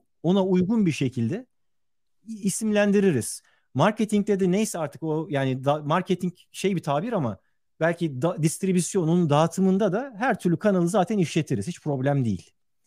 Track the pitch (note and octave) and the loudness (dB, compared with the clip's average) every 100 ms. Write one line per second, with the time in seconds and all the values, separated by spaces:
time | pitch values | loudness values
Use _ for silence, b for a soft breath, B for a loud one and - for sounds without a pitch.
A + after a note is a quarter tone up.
0 | _ _ D3+ G3 F#3+ F#3 F3+ A#3 F#3+ C#3+ | _ _ 0 2 2 2 2 2 0 0
1 | C3+ - A#2 F#3 B3+ _ _ _ _ _ | -2 -2 -4 -4 -10 _ _ _ _ _
2 | _ _ G3+ A3 G3 - A3 G#3 G#3 G3+ | _ _ -18 -8 -6 -4 0 2 4 4
3 | G3 C3+ G#2+ - - _ _ B2+ F#3 A3 | 4 2 -2 -10 -16 _ _ 0 2 2
4 | G#3 G#3 G3+ G3 F#3+ F#3 A3 F3+ D3+ - | 0 0 0 0 2 2 0 -4 -6 -6
5 | D#3+ D#3 D#3+ C#3 C3+ C3 C3+ D3+ D3 E3+ | -4 -4 -2 -2 0 0 0 0 0 -2
6 | F3+ F3+ F3+ - _ - F#3+ F#3 D#3 C#3+ | 0 -4 -4 -8 _ -6 -2 -2 -2 -2
7 | G#3+ A3 B2+ G2 _ _ _ - D#3+ E3+ | -2 -2 -4 -6 _ _ _ -4 -2 0
8 | E3+ B2+ D#3+ F3+ D#3 - F#3+ F3+ E3+ G3 | -4 -2 -4 0 -2 0 0 0 0 0
9 | D#3+ F3 E3 C#3+ D#3+ - F#3+ F#3+ G#3 F#3 | 2 2 4 4 2 2 2 2 2 -2
10 | C#4 G#3 B3+ G#3+ F#3+ E3 G#3+ F#3 E3+ G3+ | -6 -4 -2 0 0 0 2 2 2 2
11 | F3 A3 E3 E3+ D3 A#2 G2+ - D3+ C#3 | 0 0 0 0 -2 -2 -4 -8 -6 -2
12 | C3+ C#3 A#2 F#2+ - _ _ _ | 0 0 0 -2 -6 _ _ _